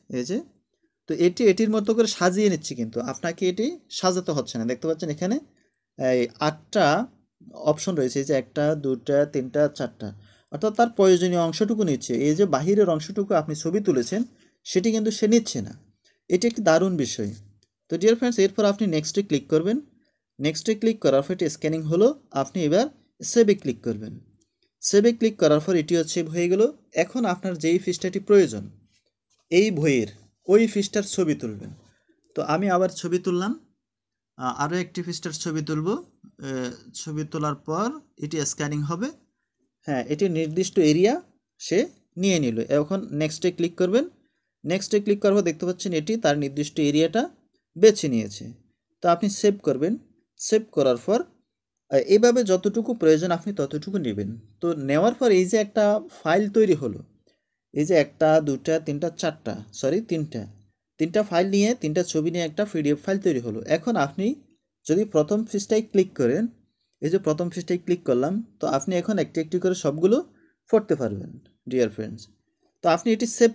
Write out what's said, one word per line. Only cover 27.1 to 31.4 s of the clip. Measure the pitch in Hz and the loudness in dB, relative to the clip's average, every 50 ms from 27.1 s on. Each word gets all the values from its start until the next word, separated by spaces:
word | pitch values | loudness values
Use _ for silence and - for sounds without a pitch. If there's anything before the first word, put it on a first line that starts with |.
| - 254 233 | -2 -2 -2
আপনার | 190 180 - - 190 180 156 | -2 -2 -2 -4 -8 -6 -2
যেই | 151 165 170 185 | 0 0 0 0
পৃষ্ঠাটি | - 185 180 - - 185 185 196 | 0 -2 -6 -4 -4 -6 -6 -4
প্রয়োজন | 196 - 208 196 180 131 110 104 101 104 - _ _ _ _ _ _ _ _ _ _ _ _ _ _ - | 2 4 6 6 6 4 2 -6 -10 -12 -16 _ _ _ _ _ _ _ _ _ _ _ _ _ _ 2
এই | 165 180 208 220 | 4 4 4 4
বইয়ের, | 190 147 151 156 139 123 107 - - - _ _ _ _ _ - | 2 0 0 2 2 2 0 -2 -6 -14 _ _ _ _ _ 4
ওই | 190 214 226 220 | 4 4 4 4
পৃষ্ঠার | - 208 196 - - 214 202 | 0 -2 -4 -2 -2 -4 -4
ছবি | 202 - - 185 156 147 | -4 -2 -2 0 0 -2
তুলবেন। | 147 | -4